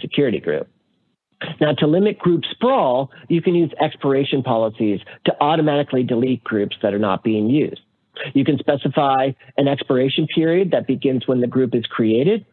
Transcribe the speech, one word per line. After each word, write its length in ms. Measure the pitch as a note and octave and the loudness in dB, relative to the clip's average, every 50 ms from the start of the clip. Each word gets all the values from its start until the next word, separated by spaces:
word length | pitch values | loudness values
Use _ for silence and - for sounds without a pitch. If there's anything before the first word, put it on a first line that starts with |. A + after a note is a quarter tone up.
security 400 | - - - - C#3+ B2+ G2+ C#2+ | -10 -8 -2 -2 0 0 -2 -4
group. 260 | - E2 D2 - - - _ _ _ _ _ _ _ _ _ _ _ _ _ - - - D#3+ - | -4 -4 -4 -4 -6 -10 _ _ _ _ _ _ _ _ _ _ _ _ _ -14 -14 -10 -6 -2
Now, 120 | D#3 D3+ D3 - | 0 0 0 2
to 100 | E3 D3+ | 2 2
limit 320 | D#3 F3+ G3+ G#3+ G#3 - | 2 4 2 2 0 0
group 240 | - F3+ E3+ E3 - - - | 0 2 2 0 0 -6 -8
sprawl, 580 | - A3 B3 C4 B3+ F3+ C3 B2 B2+ C#3 C3 - - - - | -2 0 0 2 2 2 2 0 0 -2 -4 -8 -12 -6 -2
you 140 | E3+ E3+ D#3 | -2 0 2
can 140 | F#3+ F3 | 2 2
use 160 | E3+ E3+ D3+ - - | 2 2 0 0 -2
expiration 640 | D#3 D3+ - - - C#3 C3+ C3+ C#3 C3+ - C#3 B2 | -4 -4 -4 -4 -2 0 2 2 0 0 -2 -2 0
policies 560 | C3 A#2+ A2+ A2+ A2 A2 - A2+ G#2+ G2+ F#2+ - - - - - | 0 0 0 0 0 -2 -2 -2 0 -2 -2 -6 -12 -18 -8 -4
to 100 | - - - | -4 -2 0
automatically 640 | D3 D3 D#3+ E3 D#3 D3+ C#3+ C#3+ D3 - - B2+ B2 | 2 2 2 2 2 2 2 0 0 0 0 -2 0
delete 400 | A#2+ B2 A2+ B2 C3 B2+ A#2+ - | 0 0 0 0 0 0 -2 -4
groups 320 | - - G#2+ G2+ - - - - | -2 -2 -2 -2 -2 -4 -4 -4
that 120 | G#2 G2 | -2 0
are 60 | G2+ | 0
not 240 | G#2+ G2+ F#2+ F#2 - | 0 0 -2 -2 0
being 260 | A2+ A2 G#2+ G#2 A2 | 0 0 0 2 2
used. 300 | C3 D#3 B2+ - - - _ _ _ _ _ _ - - - D3+ - | 2 2 0 -2 -4 -10 _ _ _ _ _ _ -16 -14 -10 -4 -2
You 120 | C#3 C3+ | 0 2
can 140 | - D3 B2 | 2 0 0
specify 720 | - - D3 C3+ - C#3+ C3 - D3 C#3 C3+ C3+ C3 C#3 C3 - - - - | 0 0 -2 0 0 -2 0 0 2 2 2 2 0 -2 -4 -6 -12 -8 -2
an 100 | - C#3 | 0 0
expiration 640 | C#3 C#3 B2+ - - C3+ B2+ C3 C3+ - - D#3+ D3+ - | 0 0 -2 -2 0 0 2 2 0 0 -2 -2 -2 0
period 380 | E3+ D#3+ E3 E3 F3+ G3 F3 | 0 0 2 2 2 2 2
that 160 | D#3 B2 A2+ | 0 0 0
begins 400 | - C3 - - C#3 C3 B2+ - | 0 -2 -2 0 0 -2 -2 -2
when 140 | - C3 B2+ | -2 0 0
the 80 | B2 A#2+ | 0 0
group 260 | A#2+ B2+ C3 A#2+ A#2+ | 0 0 0 0 0
is 100 | A#2+ A2 | -2 -4
created 600 | - - - A#2 A2 A2 A#2 C3+ F3+ A3 A3+ - _ | -4 -4 -2 0 2 2 2 2 2 0 -2 -4 _